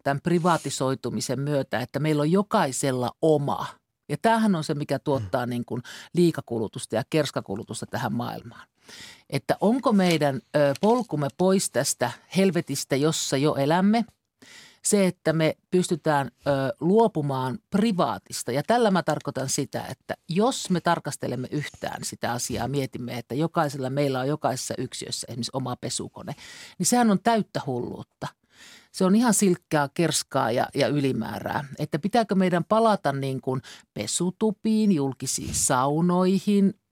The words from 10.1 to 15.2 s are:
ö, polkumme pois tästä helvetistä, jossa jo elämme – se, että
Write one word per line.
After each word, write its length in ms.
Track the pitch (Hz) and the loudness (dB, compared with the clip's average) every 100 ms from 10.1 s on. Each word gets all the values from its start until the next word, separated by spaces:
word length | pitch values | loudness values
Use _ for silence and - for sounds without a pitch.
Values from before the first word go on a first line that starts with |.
| 160 147 135 _ 156 | 4 2 0 _ 2
ö, 180 | 143 135 | 2 4
polkumme 460 | 208 247 208 147 143 - | 2 2 0 -2 -4 2
pois 340 | 185 190 - | 2 2 0
tästä 400 | 120 135 - 123 - _ 190 | -2 -2 0 -2 -4 _ 2
helvetistä, 580 | 190 165 - 139 - 139 | 2 2 -4 -8 -2 0
jossa 420 | 151 - - 135 | 2 0 -2 2
jo 180 | 151 139 | 2 2
elämme – 500 | 139 175 196 233 - _ _ _ - - - _ | 2 4 4 2 0 _ _ _ -20 -20 -20 _
se, 240 | - 208 185 | 0 2 2
että 260 | - | 2